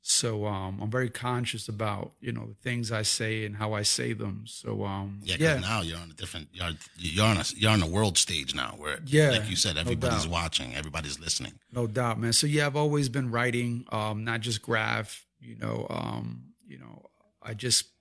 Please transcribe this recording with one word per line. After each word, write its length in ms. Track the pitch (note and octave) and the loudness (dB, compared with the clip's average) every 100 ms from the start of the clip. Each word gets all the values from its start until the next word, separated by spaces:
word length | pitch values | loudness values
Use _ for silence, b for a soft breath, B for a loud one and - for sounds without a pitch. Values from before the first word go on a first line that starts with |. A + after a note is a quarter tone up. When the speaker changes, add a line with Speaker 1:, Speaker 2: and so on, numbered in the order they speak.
| - | 2
Speaker 1:
So, 380 | - A#2+ A2 G#2 | 2 2 0 -2
um, 340 | G2 F#2+ G2 | -2 -4 -4
I'm 100 | G#2 | -2
very 180 | B2 B2 | 0 -2
conscious 580 | - B2 B2 A#2+ A2+ - | -2 -2 -2 -2 -4 -6
about, 460 | G#2 A2 G2 - - | -4 -2 -2 -6 -8
you 100 | - | -6
know, 140 | A#2 A2 | -6 -8
the 80 | G#2 | -8
things 300 | B2+ A#2+ A2 | -4 -2 0
I 100 | A2+ | 0
say 420 | G#2+ - A2 A2 | 2 2 0 -2
and 120 | G#2+ G2+ | -4 -2
how 180 | G#2+ | -2
I 80 | G#2+ | 2
say 320 | G#2 - A#2+ | 2 2 0
them. 300 | A2 G#2+ G2+ A2 | -2 -4 -6 -10
So, 400 | - A#2 G#2 G2+ | -10 -6 -4 -2
um, 340 | G2 G2+ G2+ | -4 -6 -8
Speaker 2:
Yeah, 100 | G#2 F2+ | -4 2
'cause 40 | |
Speaker 1:
yeah. 180 | D#3+ C#3+ | 2 2
Speaker 2:
now 220 | F#2+ A2 | 0 0
you're 160 | E2+ E2 | -2 -6
on 140 | E2+ | -10
a 20 | |
different, 360 | D2+ G2 F2+ D2 | -10 -8 -8 -10
you're, 160 | F#2 E2+ D#2 - - | -6 -4 -4 -10 -8
you're 300 | F2 D#2+ A2 | -2 4 6
on 120 | G2 | 6
a, 80 | D2+ D2+ | 0 2
you're 160 | G#2+ | 6
on 100 | G#2+ | 6
a 60 | D#2+ | 4
world 320 | F#2 G#2+ E2 | 2 4 4
stage 340 | - E2+ C2 | 2 0 -4
now 220 | C#2+ B1+ - | -4 -4 -4
where, 220 | D2+ - D3+ | -6 -4 2
Speaker 1:
Yeah, 240 | D3 D3+ | 6 6
Speaker 2:
like 180 | A#2 G#2+ | 4 2
you 60 | - | 2
said, 200 | G#2+ D2+ | 2 2
Speaker 1:
no 60 | |
Speaker 2:
everybody's 400 | E2 - B2+ A2 E2 | 0 0 2 0 0
Speaker 1:
doubt. 60 | |
Speaker 2:
watching, 440 | E2+ E2+ - B1 C2 | 0 0 -2 -4 -6
everybody's 440 | D2+ D#2 D2+ C2+ | -6 -6 -6 -8
listening. 340 | D#2+ - A1 - _ | -4 -4 -4 -12 _
Speaker 1:
No 160 | B2 A#2 | -4 -2
doubt, 320 | A2 A#2+ A2 | 0 0 0
man. 140 | A#2 | 2
So, 120 | A#2 D3+ | 4 4
yeah, 220 | D3 D3 | 4 4
I've 80 | C#3+ | 4
always 340 | D3+ D3 C3+ | 2 4 2
been 220 | B2+ B2+ | 0 0
writing, 520 | A#2 B2 A#2+ A#2+ A#2+ - | 2 2 2 0 -2 -4
um, 320 | A2 G#2+ G#2+ | -2 -2 -2
not 180 | A2 A2+ | -2 -2
just 200 | A2+ A2 | -2 -4
graph, 640 | - A#2 A2 A2+ G#2 - - _ | 0 0 2 0 -2 -10 -16 _
you 160 | A#2+ A2+ | -18 -6
know, 320 | A2 - - | -4 -2 -2
um, 640 | - - - D#2+ A#1+ B1 _ - | -4 -4 -4 -6 -8 -14 _ -20
you 100 | - | -18
know, 320 | A#1 - - _ _ _ | -18 -20 -20 _ _ _
I 140 | - A2 | -10 -4
just 300 | B2 A2+ - _ | 4 4 2 _